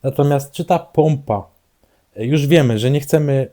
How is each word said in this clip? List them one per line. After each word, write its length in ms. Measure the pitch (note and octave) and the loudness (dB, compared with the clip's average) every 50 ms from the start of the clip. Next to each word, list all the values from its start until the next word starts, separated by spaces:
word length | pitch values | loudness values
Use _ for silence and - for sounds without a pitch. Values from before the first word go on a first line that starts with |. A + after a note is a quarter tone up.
| - | -6
Natomiast 500 | C3+ C3+ - C#3+ C#3+ C#3+ C#3 C#3 - - | -4 -2 0 0 2 0 -2 -4 -6 -10
czy 120 | - E3 | -10 -2
ta 140 | - F3+ E3 | -2 -2 -2
pompa, 680 | - - _ - D3+ D#3 D3+ C#3 - - G#2+ G2+ F#2+ _ _ _ _ _ _ _ _ _ _ _ _ _ _ | -2 -4 _ 0 2 2 0 -2 -2 -4 -4 -4 -4 _ _ _ _ _ _ _ _ _ _ _ _ _ _
już 300 | - A2 B2 C#3+ D3+ C#3+ | -8 -4 0 0 0 2
wiemy, 320 | C#3 E3 E3 C#3+ A#2+ A2+ G#2+ | 4 4 4 4 4 0 0
że 120 | A2 B2+ | 0 0
nie 100 | C#3 D3 | 0 -2
chcemy 480 | C#3+ C#3+ - D#3 D3+ C#3+ C3+ C3+ C3 - | -2 0 0 0 0 2 0 0 -2 -4